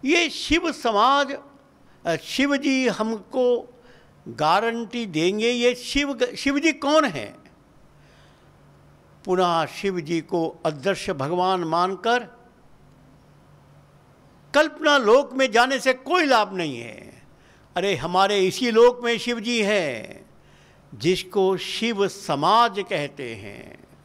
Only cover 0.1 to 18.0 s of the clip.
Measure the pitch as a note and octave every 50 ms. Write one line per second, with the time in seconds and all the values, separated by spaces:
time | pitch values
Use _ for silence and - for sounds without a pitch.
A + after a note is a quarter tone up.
0.1 | D#4+ E4+ E4+ D4+ - - - - D4 E4+ F#4 E4 C#4 - - A#3+ A3 G3+ G#3+ B3+
1.1 | C#4 C#4+ C#4 C4 C#4 C#4 - - - - _ _ _ _ - - - _ - E3+
2.1 | E3 D#3 - - - - C4+ C#4+ C#4+ C4+ C#4+ C#4 C4+ C4 C4 A#3+ F#3 - A3 A3+
3.1 | A3+ G#3+ F#3 - - C4 B3 B3 B3 A#3 - - - - _ - - - _ _
4.1 | _ _ _ - A#2+ A2+ D3+ D#3 E3+ G3 A3 A#3 A#3 A#3 A#3 G3 - A#3+ A#3 G3+
5.1 | D#3+ D#3 D#3+ F3+ G3 G#3+ A3 A#3 B3 A#3+ A#3+ B3 B3 B3 - - - C#4+ D4 C#4
6.1 | C#4 A3+ B3+ B3 - - - C#4 C#4 C#4+ D#4 D#4+ D#4 D#4 - C#4 D4+ D#4 D4+ B3+
7.1 | E3 C3+ G#2+ G2+ - - - - - _ _ _ _ - - - _ - - -
8.1 | - - - - - _ _ - _ _ _ - - - - - - - _ _
9.1 | - _ _ - F#3 F3+ F#3 F3 E3+ E3 D#3 C3+ - - - G3 F#3 F3+ D#3 C#3+
10.1 | E3+ E3 D3+ - - F3 E3 D#3+ - - - E3 D3+ C#3+ B2+ G3 G3 - - -
11.1 | F#3 C#3 C3+ D3 F3 F3+ F3+ F#3 F#3+ F#3 F3 D#3+ D#3+ E3+ F3+ F#3 G3 - - A3+
12.1 | A#3 B3 A#3 F3 - - - - _ _ _ - - _ _ - - - - -
13.1 | - - _ _ - _ _ _ - - _ _ - - _ _ _ - _ _
14.1 | - _ _ - _ _ _ - - C#4 D#4 D#4 D4+ - D4+ D4+ D4 C#4 B3 G3+
15.1 | A3+ C#4 C#4+ - A#3+ C4 C4+ B3+ G3+ A3+ A#3+ B3+ C4+ B3+ - C4 B3+ B3+ - C4
16.1 | E4+ F4+ E4 C#4+ B3+ A3 G#3 G3 G3 F#3 E3+ D3+ C3 A#2 A#2 A#2 - - - -
17.1 | - - - - - _ _ _ _ _ _ _ _ F3+ F3+ G3+ F#3+ C3+